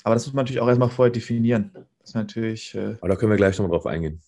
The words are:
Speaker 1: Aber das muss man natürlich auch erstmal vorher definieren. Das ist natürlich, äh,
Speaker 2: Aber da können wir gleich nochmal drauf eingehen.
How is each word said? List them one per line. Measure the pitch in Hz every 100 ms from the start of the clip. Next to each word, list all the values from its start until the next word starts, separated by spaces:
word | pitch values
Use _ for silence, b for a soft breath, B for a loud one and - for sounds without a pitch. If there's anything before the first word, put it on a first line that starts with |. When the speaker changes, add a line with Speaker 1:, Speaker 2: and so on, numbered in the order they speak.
Speaker 1:
Aber | 110 117
das | 139
muss |
man | 135 127
natürlich | 123
auch | 120
erstmal | 123 123
vorher | - 123
definieren. | 123 - 117 113 113 104
Das | - - _ -
ist | 113
natürlich, | 104 113 113 113 - 101
äh, | 101 107
Speaker 2:
Aber | 90
da | 95
können | 110
wir | 101
gleich | 98 98
nochmal | 92 82
drauf | -
eingehen. | 80 78 80